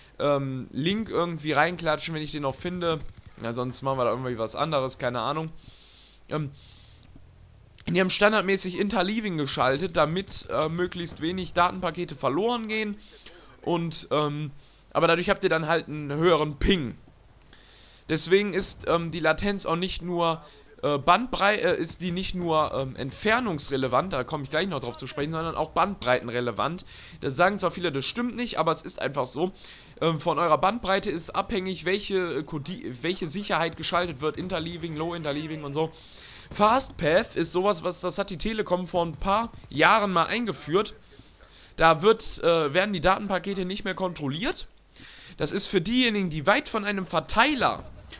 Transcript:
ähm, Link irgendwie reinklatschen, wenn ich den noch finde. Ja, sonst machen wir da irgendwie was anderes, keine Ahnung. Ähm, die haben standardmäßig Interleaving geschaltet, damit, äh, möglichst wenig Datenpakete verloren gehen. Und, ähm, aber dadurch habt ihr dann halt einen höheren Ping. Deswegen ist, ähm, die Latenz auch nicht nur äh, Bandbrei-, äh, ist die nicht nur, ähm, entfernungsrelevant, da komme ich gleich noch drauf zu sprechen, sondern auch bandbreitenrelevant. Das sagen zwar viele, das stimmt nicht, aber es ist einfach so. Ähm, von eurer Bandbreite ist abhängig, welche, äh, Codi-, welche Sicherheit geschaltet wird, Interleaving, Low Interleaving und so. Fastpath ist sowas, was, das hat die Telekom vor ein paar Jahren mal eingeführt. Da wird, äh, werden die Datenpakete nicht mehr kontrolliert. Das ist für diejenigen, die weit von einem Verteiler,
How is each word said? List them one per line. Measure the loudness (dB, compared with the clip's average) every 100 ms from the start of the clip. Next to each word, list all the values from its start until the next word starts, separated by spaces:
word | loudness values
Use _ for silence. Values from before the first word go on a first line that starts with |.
| -20 -2
ähm, | 2 2 0 -6 -6
Link | -2 0 0 -2
irgendwie | 0 0 -2 -2
reinklatschen, | 2 2 2 -2 -2 -2
wenn | -4
ich | -4
den | -2
noch | -4 -4
finde. | -6 -4 -2 -2 -4 -12 -20 -10
Ja, | -6
sonst | -4 -4 -2
machen | -2 2
wir |
da | 2
irgendwie | 0 -4 -4
was | -4
anderes, | -2 0 0 -2 -2
keine | -4 -2
Ahnung. | -2 -2 -6 -10 -18 -20 -20 -20 -20 -20 -8
Ähm, | -6 -6 -10 -20 -20 -20 -20 -20 -20 -20 -20 -20 -20 -20 -14 -2
die | 2
haben | 2
standardmäßig | 6 4 4 2 0 0 -2
Interleaving | 0 0 0 0 -2 -2
geschaltet, | -2 2 2 2 0 2
damit, | 2 0 -4 -8 -4
äh, | -2 0
möglichst | -2 -4 -4 -8 -4
wenig | -4 -4 -4
Datenpakete | 2 2 2 -4 -4 -8 -2
verloren | 0 0 0 -2 -2
gehen. | -4 -4 -6 -14 -20 -20 -20 -20 -10
Und, | -2 0 0 -4 -2
ähm, | 0 0 -2 -8 -10 -20 -20 -4
aber | 2 4
dadurch | 4 2
habt | 2 2
ihr |
dann | 2 2
halt | 0 0
einen | -8 -4
höheren | 2 6 6 4 0
Ping. | 2 2 0 -8 -18 -20 -20 -20 -20 -20 -20 -20 -20 -20 -4
Deswegen | 2 6 6 4
ist, | 0 -2 -4 0
ähm, | 0 0
die | 0
Latenz | 2 2 0 -2 -2
auch | 0
nicht | -2 -4
nur | -4 0 0 0 -6 -20 -20 -4
äh, | 0 0
Bandbrei-, | 4 4 4 2 2 4
äh, | 2 2
ist | 0 -4
die | -4
nicht | -2 -2 -2
nur, | 0 2 2
ähm, | 0 -4 -6
entfernungsrelevant, | -8 -4 0 2 0 -2 0 0 2 0 0
da | -4
komme | -4 -6
ich | -2
gleich | -2 0
noch | -2
drauf | -6 -8
zu | -8
sprechen, | -4 -4
sondern | -4 -4 -4
auch | -2
bandbreitenrelevant. | 2 0 0 2 2 2 -2 -2 -2 -2 -4 -12 -16 -18 -8
Das | -6 2
sagen | 2 2
zwar | -2
viele, | -2 -2
das | 0 -2
stimmt | -2 -4 -4
nicht, | -4 0
aber | 0
es | 0
ist | -4 -6
einfach | -4 -2 -4
so. | -2 -4 -4 -18 -18 -20 -2
Ähm, | -2 0
von | 0 2
eurer | 4 4
Bandbreite | 4 2 0 0 0
ist | -4 -4 -4
abhängig, | -2 -2 -4 -4 0
welche, | 0 0 0 0 -2
äh, |
Codi-, | -4 -6 -6 -8 -8 -6
welche | -4 -2 -4
Sicherheit | -4 0 0 0 -2
geschaltet | 0 0 0 -2
wird, | -2 -2
Interleaving, | -4 -4 -4 -6 -6 -4
Low | -4
Interleaving | -4 -4 -4 -4 -8
und | -4
so. | -2 -2 -4 -20 -18 -18 -18 -14
Fastpath | 4 6 6 2 -2 4 4 2 -2
ist | 0
sowas, | 2 2 2
was, | -2 -4
das | -6 -4
hat | -4
die | -2
Telekom | -2 -2 0 0 0
vor | -2 -2
ein |
paar | -2 2 2 0 -8 -8
Jahren | 4 6 6 4
mal | 2 2
eingeführt. | 0 -2 -4 0 0 0 -6 -20 -20 -20 -20 -20 -20 -18 4
Da | 6 6
wird, | 6 4 2 0
äh, | 4 4 4
werden | 2 2
die | 2
Datenpakete | 2 2 0 -2 -2 -4
nicht | -4 -4 -4
mehr | -2
kontrolliert. | -4 -2 -4 -2 -2 -4 -10 -16 _ -20 -20 -18 -20 -4
Das | -2
ist | 2 4
für | 2
diejenigen, | 2 4 4 2 -2
die | 0 2
weit | 2 2
von | -2
einem | -2 -4 0
Verteiler, | -2 0 4 4 4 2 0 -8 -16 -18